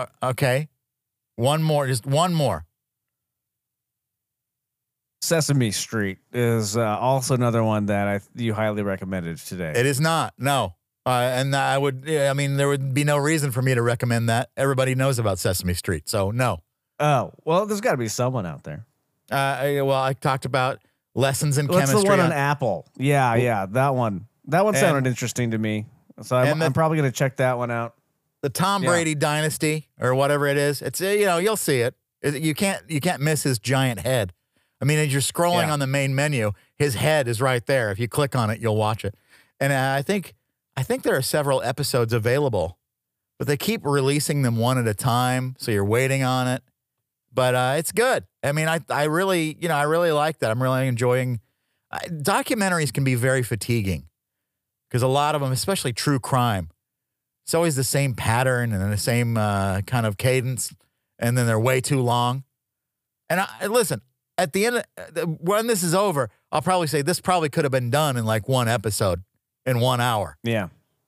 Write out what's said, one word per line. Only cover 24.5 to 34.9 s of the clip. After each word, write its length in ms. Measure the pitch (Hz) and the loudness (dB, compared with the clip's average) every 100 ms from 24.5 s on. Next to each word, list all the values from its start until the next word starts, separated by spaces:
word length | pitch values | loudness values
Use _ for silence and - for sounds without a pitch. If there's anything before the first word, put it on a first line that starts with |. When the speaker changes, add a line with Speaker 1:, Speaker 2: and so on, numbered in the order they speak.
| 160 | 2
Speaker 2:
one 100 | 208 | 2
Speaker 1:
And 60 | 151 | 4
Speaker 2:
sounded 280 | 175 139 127 | 4 2 0
interesting 440 | 117 120 - 120 | -2 -4 -2 -2
to 60 | 113 | 0
me, 280 | 110 107 110 - - - | 0 -2 -6 -14 -20 -20
so 140 | - 127 | -4 0
I'm, 120 | 135 | 2
Speaker 1:
and 120 | 151 | 2
the 60 | 160 | 0
Speaker 2:
I'm 60 | |
probably 220 | 147 160 156 | 2 2 2
gonna 120 | 139 | 0
check 240 | - 135 - | 0 -2 0
that 200 | 127 123 | 0 0
one 140 | 120 | -2
out. 240 | 117 117 - _ _ _ _ | -4 -6 -12 _ _ _ _
Speaker 1:
the 80 | 139 | -6
Tom 320 | - 185 202 | -2 0 0
Speaker 2:
Yeah. 80 | 170 | 2
Speaker 1:
Brady 240 | 175 160 | 2 0
Dynasty 760 | 151 156 151 156 - 156 151 - - | 0 0 0 -2 -2 -2 -2 -8 -4
or 160 | 123 | 0
whatever 320 | 131 139 147 143 | 2 2 2 2
it 100 | 143 | 2
is. 240 | 143 139 | 0 -2
It's, 180 | 131 - | -6 -4
uh, 60 | 185 | 0
you 180 | 208 202 | 2 2
know, 120 | 170 | 2
you'll 180 | 196 214 | 0 0
see 240 | - 135 | 0 0
it. 140 | 120 - _ _ | 0 -4 _ _
It, 120 | 139 151 | -4 -2
you 120 | 156 | -2
can't, 280 | 147 196 147 101 | 0 0 -2 -4
you 100 | 151 | -2
can't 200 | 180 139 | -2 0
miss 200 | 147 151 | 0 0
his 140 | 147 123 | 0 -2
giant 420 | 123 135 131 113 | 0 0 0 -2
head. 320 | 123 131 92 - _ _ _ _ | -2 0 -2 -6 _ _ _ _
I 40 | |
mean, 140 | 131 | 0